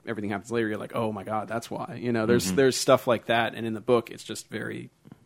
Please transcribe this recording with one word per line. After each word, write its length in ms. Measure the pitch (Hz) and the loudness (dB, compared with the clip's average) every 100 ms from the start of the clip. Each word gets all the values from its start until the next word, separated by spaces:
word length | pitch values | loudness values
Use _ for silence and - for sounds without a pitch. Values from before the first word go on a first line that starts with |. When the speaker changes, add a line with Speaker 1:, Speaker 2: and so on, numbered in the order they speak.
| - | -10
Speaker 1:
everything 220 | 110 104 | -6 -4
happens 200 | 98 101 | -4 -4
later, 180 | 117 110 | -2 -2
you're 80 | 104 | -2
like, 180 | - | -6
"Oh 180 | 127 110 | -4 -2
my 120 | 104 | -4
God, 240 | 95 110 101 | -4 -4 -4
that's 220 | 110 - | -6 -6
why." 280 | - - 120 | -8 -8 -6
You 140 | 120 | -2
know, 140 | 117 110 | 0 4
there's, 220 | 120 185 | 4 4
Speaker 2:
Mm-hmm. 80 | 180 | 4
Speaker 1:
there's 200 | 135 117 | 4 4
stuff 300 | - 127 - | 4 4 4
like 180 | 110 - | 0 2
that, 280 | 117 110 | 2 2
and 100 | 113 113 | -2 -6
in 60 | |
the 80 | 110 | -4
book, 300 | 113 120 117 | 2 2 2
it's 140 | - | -10
just 240 | - 110 - | -12 -12 -10
very, 420 | 113 113 110 - _ - - | -8 -8 -10 -14 _ -20 -20